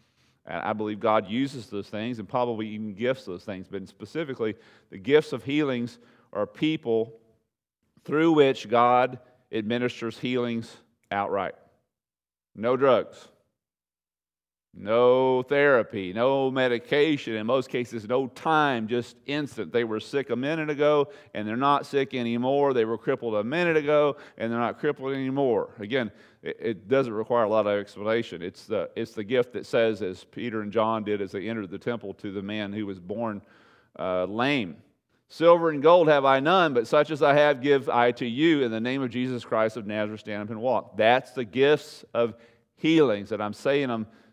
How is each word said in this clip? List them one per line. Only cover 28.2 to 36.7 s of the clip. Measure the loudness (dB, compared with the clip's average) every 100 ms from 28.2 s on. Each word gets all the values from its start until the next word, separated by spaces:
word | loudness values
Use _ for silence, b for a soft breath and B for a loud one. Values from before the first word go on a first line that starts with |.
| -4 -8
It's | -10 -12 -6
the, | -4 -4
it's | -6 -8
the | -10
gift | -4 -2 -2
that | -6 -4
says, | 0 0 0
as | -6 -8
Peter | -14 -12 -8 -8
and | -4
John | -2 0 -2
did | -2 -4
as | -4
they | -8 -8
entered | -8 -8
the | -10
temple | -8 -8 -10
to | -12 -10
the | -8
man | -8 -8 -8
who | -8 -8
was | -10
born, | -10 -8 -8 -8 b b b b b -8
uh, | -4 -2 -2
lame, | -2 -2 -2 -4 -10 _ _ _ _ _
"Silver | 2 6 6 4
and | 4
gold | 6 8 8
have | 6 6
I | 4
none, | 4 4 4